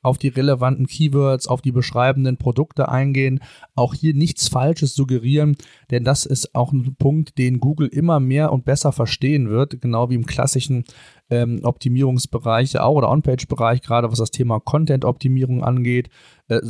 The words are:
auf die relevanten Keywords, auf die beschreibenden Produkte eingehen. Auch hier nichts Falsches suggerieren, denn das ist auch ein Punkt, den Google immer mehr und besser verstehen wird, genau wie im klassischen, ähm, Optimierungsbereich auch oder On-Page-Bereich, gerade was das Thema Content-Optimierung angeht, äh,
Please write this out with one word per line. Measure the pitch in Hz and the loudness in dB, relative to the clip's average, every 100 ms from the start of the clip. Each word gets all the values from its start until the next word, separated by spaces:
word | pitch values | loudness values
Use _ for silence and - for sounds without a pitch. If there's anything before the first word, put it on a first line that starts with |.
auf | 127 131 | -2 0
die | 139 | -2
relevanten | 131 143 127 127 131 131 | 0 0 2 2 0 -2
Keywords, | - 156 139 135 131 - | 0 0 2 2 0 -2
auf | 127 | -2
die | 131 | 0
beschreibenden | 123 123 120 127 135 131 127 | 0 0 0 2 2 0 0
Produkte | 127 117 156 - - | -2 0 -2 -2 0
eingehen. | 127 139 135 131 135 - - - | 0 0 0 0 -2 -6 -20 -10
Auch | - 123 - | -2 -2 0
hier | 160 | 0
nichts | 143 165 - - | 2 0 0 -2
Falsches | 127 139 165 135 | 0 0 0 -2
suggerieren, | - 131 127 120 147 151 143 - _ - | 0 0 0 0 2 2 0 -6 _ -4
denn | 123 | -2
das | 120 139 - | 0 0 -2
ist | 131 - | -4 -4
auch | - 120 | -2 0
ein | 135 123 - | 0 -2 0
Punkt, | 139 156 151 - | 0 2 -2 -2
den | 127 123 | 0 0
Google | 139 151 143 | 0 0 -2
immer | 139 170 156 | 0 0 2
mehr | 131 139 156 | 2 0 0
und | 131 127 | 0 0
besser | 139 147 | 0 0
verstehen | - 117 - 135 147 113 | 0 -2 -2 0 0 0
wird, | 110 143 127 | 0 -2 -2
genau | 120 113 123 | -2 0 0
wie | 123 | -2
im | 117 | -2
klassischen, | - 131 131 131 123 - - - _ - | -2 -2 0 -2 -4 -4 -12 -20 _ -4
ähm, | 120 120 117 | -2 0 -2
Optimierungsbereich | 120 - 123 127 135 127 - 117 113 113 131 - | -2 -2 0 2 2 0 -2 -4 0 0 0 0
auch | 123 | 2
oder | 147 117 | 2 2
On-Page-Bereich, | 147 143 127 - 127 117 123 | 2 2 -2 -4 -2 0 0
gerade | - 120 117 | 0 -2 0
was | 113 | -2
das | 113 | -2
Thema | - 120 110 | -2 -2 -2
Content-Optimierung | - 147 156 135 123 127 131 131 127 123 | 0 0 2 0 0 0 0 0 0 0
angeht, | - 127 123 123 123 _ - _ - | 0 0 0 0 -2 _ -20 _ -4
äh, | 113 113 | -4 -2